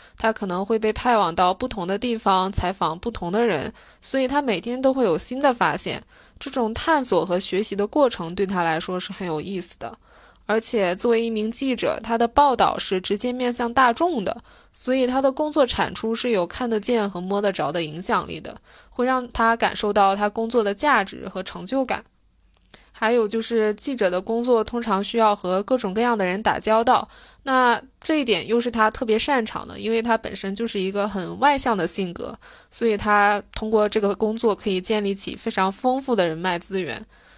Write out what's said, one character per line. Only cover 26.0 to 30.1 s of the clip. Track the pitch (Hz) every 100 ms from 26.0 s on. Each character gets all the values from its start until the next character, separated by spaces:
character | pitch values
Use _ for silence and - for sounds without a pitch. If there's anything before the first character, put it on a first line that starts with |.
样 | 240 226
的 |
人 | 185 190
打 | 220 -
交 | - 220
道， | 233 226 - - - -
那 | 277 262 247 226 - _
这 | - 311
一 |
点 | 240 180 180
又 | 233
是 | 240
他 | 226 220
特 | -
别 | 226 214
擅 | - 262
长 | 220 - -
的， | -
因 | 202
为 | 226
他 | 233